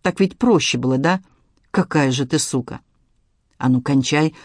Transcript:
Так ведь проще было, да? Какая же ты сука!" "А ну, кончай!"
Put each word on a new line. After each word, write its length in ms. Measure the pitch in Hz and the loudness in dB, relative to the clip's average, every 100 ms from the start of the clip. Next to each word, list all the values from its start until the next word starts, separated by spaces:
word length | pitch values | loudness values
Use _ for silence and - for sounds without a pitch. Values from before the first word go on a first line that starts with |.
Так 180 | 185 - | -6 0
ведь 180 | 190 - | -2 0
проще 420 | 247 180 - - | 2 2 2 -2
было, 180 | 127 131 | -2 0
да? 240 | 160 185 - _ _ _ _ | 0 -2 -6 _ _ _ _
Какая 420 | - - 156 135 | -4 0 0 0
же 140 | 127 127 | -2 -2
ты 140 | 151 | -2
сука!" 400 | - 131 123 - - _ _ _ _ _ _ _ | -2 -6 -6 -14 -18 _ _ _ _ _ _ _
"А 100 | 131 | 0
ну, 120 | 127 | 0
кончай!" 520 | 135 135 127 147 156 - | 2 0 0 0 0 -4